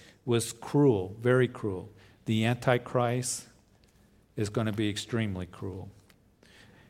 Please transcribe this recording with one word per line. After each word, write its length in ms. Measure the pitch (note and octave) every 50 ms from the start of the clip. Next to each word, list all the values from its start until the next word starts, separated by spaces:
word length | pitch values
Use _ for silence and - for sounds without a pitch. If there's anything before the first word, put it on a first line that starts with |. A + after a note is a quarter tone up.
| - - - _ - C3
was 260 | A#2 A#2 A2+ - -
cruel, 640 | - - - - C#3+ D3 C#3 A2+ G2 F#2 F#2+ G2+ A2+
very 280 | A2+ B2 B2+ B2+ B2+ B2
cruel. 420 | B2+ - - G#2+ F#2 F2+ F#2 G#2 - - - - - _ -
The 200 | - A2 A2 A2
Antichrist 1040 | A#2 B2 - - C3+ B2 B2 B2 - - B2+ A#2+ A#2+ A#2+ B2+ B2+ - - - - - _ _ _ _ _ _ _ _ _ _ _ _ _ _ _ _ -
is 140 | - G#2+ G2
gonna 240 | G#2 A#2+ A2 A2 G2+
be 160 | G#2 A2 G#2
extremely 580 | G2+ G#2 - - - A#2 A2 G#2 F#2+ F2+ F2+ -
cruel. 420 | - - G2+ G2 F#2 F#2+ F#2 G2 - - _ _ - _ _ _ _ _ _ - - - - - - - -